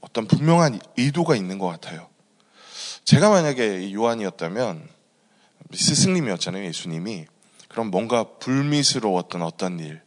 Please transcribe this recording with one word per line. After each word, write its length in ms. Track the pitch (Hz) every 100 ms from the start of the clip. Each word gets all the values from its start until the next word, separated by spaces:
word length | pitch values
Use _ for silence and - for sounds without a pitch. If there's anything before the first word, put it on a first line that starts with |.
어떤 260 | - 117 110
분명한 520 | 139 151 170 156 104 - -
의도가 380 | 131 151 165 123
있는 220 | 92 95
것 100 | 92
같아요. 420 | 82 - 85 - _ _ _ _ _ - - - - -
제가 240 | - 208
만약에 520 | 196 151 127 110 92
이 140 | 98 98
요한이었다면, 920 | 117 117 98 - 85 104 117 82 78 _ _ _ _ _ _ _ -
스승님이었잖아요, 920 | - - 151 190 185 131 85 90 92 92
예수님이. 600 | 78 90 80 98 98 76 _ _ _ -
그럼 240 | - 110
뭔가 320 | 92 113 120 107 -
불미스러웠던 1000 | - 135 147 147 139 135 110 90 87 90
어떤 380 | 82 - 92 87
일, 220 | 78 78